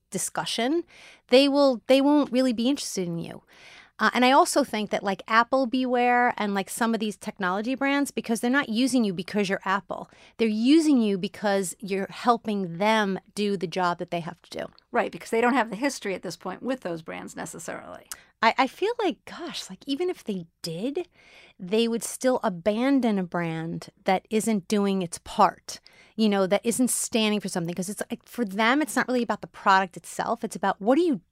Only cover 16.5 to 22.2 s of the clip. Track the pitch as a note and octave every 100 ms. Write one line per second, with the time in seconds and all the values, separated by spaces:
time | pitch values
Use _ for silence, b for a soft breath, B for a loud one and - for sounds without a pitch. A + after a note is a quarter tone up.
16.5 | F#3 A#3+ C4 F#3 E3+ E3 F3+ F#3 - E3+
17.5 | E3 - F3+ - - - B B _ A3+
18.5 | - C4 - G4 B4 F#4 A3+ - A#3+ E4
19.5 | - - F#3 - C#4 F4+ - - F#3+ E3+
20.5 | _ F3 E3 A#3+ D4 F4 b b b b
21.5 | - F3 A3 A#3 A3+ - -